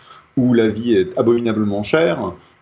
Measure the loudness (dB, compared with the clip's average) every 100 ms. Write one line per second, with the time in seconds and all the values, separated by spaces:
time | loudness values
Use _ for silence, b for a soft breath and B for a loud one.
0 | B B B -2 2 2 2 0 0 0
1 | 0 0 2 2 0 -2 -2 -4 -2 0
2 | 0 -2 -6 -10 b b